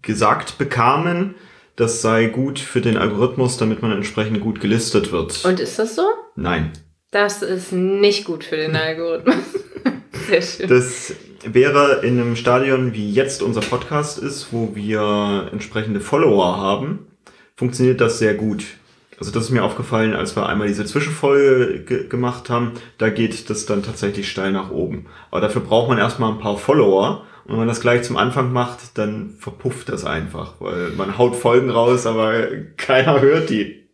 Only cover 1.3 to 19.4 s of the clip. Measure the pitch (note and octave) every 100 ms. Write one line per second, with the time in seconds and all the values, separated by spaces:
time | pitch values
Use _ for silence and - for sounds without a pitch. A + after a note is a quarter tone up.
1.3 | - - - _ - A2+ A2+ A2 A2+ A2+
2.3 | B2 C3+ C#3 - B2 A#2+ A2 G2+ G#2 B2+
3.3 | C3 B2 - A2 A2 A2+ G2+ G2+ - G#2+
4.3 | G#2+ A2 G2+ G2+ A2+ - G#2+ F2 F2 D#2+
5.3 | - F3+ F#3 C#3+ - A3+ - F#4+ A#4 -
6.3 | - F2 E2+ D#2 - - _ _ G3+ G3+
7.3 | G3+ - F#3 - F3+ F#3 G3 G3+ G3+ -
8.3 | D#3 - D#3 D#3 D#3+ D#3+ D#3+ E3+ E3 -
9.3 | - - G4 - - C4 - - - -
10.3 | F3 F3 - - B2+ B2 - - - -
11.3 | - A#2 A#2 C#3+ C#3+ C#3+ C3+ A#2+ B2 A#2+
12.3 | A#2 A#2+ B2 C3+ C3 B2+ A2 G#2 G#2 -
13.3 | - - G#2+ - A#2+ - D3+ D3+ - C#3+
14.3 | - - A#2 A2+ G2+ G#2 G#2+ G#2 G#2 G2+
15.3 | G2+ - G#2 - A2 A2 G2+ - C#3+ D#3+
16.3 | G2+ F2+ G2 G2 G2+ C#3+ G3+ - _ -
17.3 | _ _ - B2+ - B2+ B2+ A#2 A#2 A2
18.3 | G2+ A2 G#2 - - _ _ _ - -
19.3 | A#2